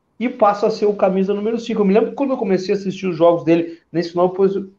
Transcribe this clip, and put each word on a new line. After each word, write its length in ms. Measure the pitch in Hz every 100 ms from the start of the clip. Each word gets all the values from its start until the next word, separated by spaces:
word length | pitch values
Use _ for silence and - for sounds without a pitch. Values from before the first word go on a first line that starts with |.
| _ _
e 100 | 233
passa 380 | - 208 208 220
a 20 |
ser 160 | - 208
o 80 |
camisa 400 | 196 196 185 190
número 240 | 202 208 233
cinco. 220 | - 214
Eu 40 | 202
me 80 |
lembro 160 | 202 -
que 60 | -
quando 160 | 269
eu 60 | 262
comecei 380 | 202 185 - 196
a 20 |
assistir 300 | 190 - 190
os 100 | 160
jogos 260 | 170 165
dele 360 | 147 170 170 - _
nesse 240 | 160 170 175
novo 180 | 180 190
posi-, 340 | 196 196 190